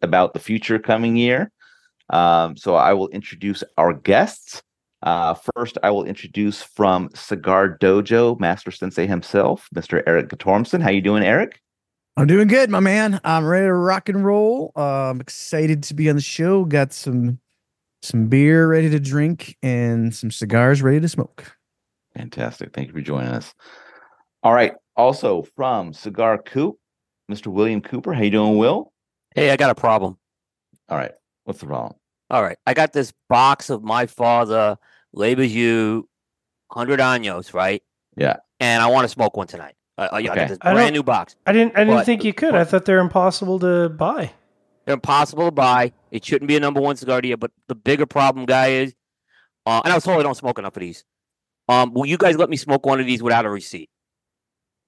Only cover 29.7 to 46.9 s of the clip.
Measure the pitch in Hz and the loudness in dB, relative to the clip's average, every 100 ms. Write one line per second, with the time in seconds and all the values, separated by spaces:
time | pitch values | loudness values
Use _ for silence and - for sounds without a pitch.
29.7 | 139 120 110 95 92 _ _ _ _ _ | 2 2 2 0 -8 _ _ _ _ _
30.7 | _ _ 78 62 - _ _ - - 73 | _ _ -6 -6 -12 _ _ -14 -14 -10
31.7 | 67 57 - _ _ _ 127 98 85 - | -10 -10 -14 _ _ _ -2 -2 -4 -4
32.7 | 131 156 143 127 - _ 120 131 139 - | 0 0 -2 -6 -8 _ 4 4 2 -2
33.7 | 120 107 113 123 - 120 120 113 113 107 | -8 -4 -4 -4 -2 0 2 2 2 2
34.7 | 104 _ _ _ - 107 127 131 110 117 | -2 _ _ _ -4 0 2 0 0 0
35.7 | 113 110 110 - _ _ _ _ _ _ | 2 0 -2 -8 _ _ _ _ _ _
36.7 | 120 123 139 131 123 107 87 92 90 92 | -8 -2 2 2 0 -2 -8 -8 -2 -2
37.7 | 101 - _ _ - 67 - - _ 123 | -2 -8 _ _ -4 -2 -2 -8 _ 0
38.7 | 117 117 131 120 131 110 - 92 87 73 | 2 4 4 2 0 -2 -2 -8 -12 -18
39.7 | _ _ - 95 104 110 95 76 95 175 | _ _ -8 -6 -4 -4 -2 -4 -2 0
40.7 | 202 240 - 127 110 85 _ - 208 226 | 4 4 2 0 -2 -2 _ 0 2 2
41.7 | 208 214 226 233 233 220 196 320 202 165 | 2 4 4 2 0 -2 -2 0 2 2
42.7 | 190 185 190 180 190 185 - 190 190 180 | 0 2 2 2 2 0 0 -4 -2 0
43.7 | 175 170 160 170 285 165 - _ _ _ | 0 0 -2 -4 -4 -8 -12 _ _ _
44.7 | _ - 139 - 143 147 147 170 147 127 | _ -6 -6 0 0 0 0 -2 2 2
45.7 | 123 123 - _ 113 - 143 143 147 147 | 4 0 -4 _ -14 -4 -2 2 0 2
46.7 | 143 143 | 0 -2